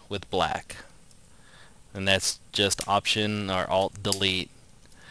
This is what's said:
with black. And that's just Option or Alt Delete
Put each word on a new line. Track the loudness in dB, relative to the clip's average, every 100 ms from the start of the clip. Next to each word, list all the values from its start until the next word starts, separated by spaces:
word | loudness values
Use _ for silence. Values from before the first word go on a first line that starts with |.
| -10
with | -8 -2
black. | 0 0 -2 -8 -16 -18 -20 -20 -20 -20 -20 -20 -20 -20 -20 -16
And | -4 2
that's | 4 2 -6 -6
just | 0 2 0 2
Option | 0 2 0 0 -2 -2
or | -2 0
Alt | 2 0 -2
Delete | -4 0 0 0 -4 -12 -20 -20 -20 -20 -20